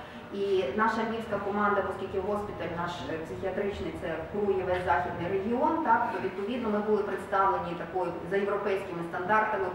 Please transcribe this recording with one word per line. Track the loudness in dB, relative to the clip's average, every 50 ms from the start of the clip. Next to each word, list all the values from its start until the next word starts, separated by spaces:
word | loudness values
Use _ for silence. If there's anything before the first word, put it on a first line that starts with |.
| -14 -14 -14 -14 -12 -10 -6
І | -2 0 2 2 2 2 0 2
наша | 2 2 2 2
львівська | 2 0 0 -2 -4 -4 -4 -4 -2 -2
команда, | -2 0 2 2 4 4 2 2 0
оскільки | -4 -4 -6 -4 -2 -2 0
госпіталь | 0 -2 -2 -2 -4 -6 -6 -6 -4 -4 -4
наш, | -4 -4 -4 -6 -6 -6
е, | -6 -6 -6
психіатричний, | -6 -6 -4 -4 -2 -2 0 0 -2 -2 -2 -4 -6 -4 -4
це | -4 -4 -4 -4 -4 -4 -2
курує | 0 2 2 2 2 2
весь | 2 0 2 2
західний | 2 2 2 2 0 -2 -4 -2 0
регіон, | 0 0 0 0 2 4 4 4 2 2 4
так, | 4 4 4 4 2 0
то, | -2 -4
відповідно, | -4 -4 -4 -4 -2 -2 -2 0 0
ми | 0 2
були | 2 4 4 2 2
представлені | 0 -2 -4 -2 0 2 4 4 4 4 2 0 -4 -4
такою, | -6 -6 -4 -2 0 0 0 -2 -4 -4 0
за | 0
європейськими | 2 2 2 0 0 0 0 0 0 -2 -4 -6 -6 -6 -4
стандартами, | -4 -4 0 2 4 4 4 2 0 0 0 -2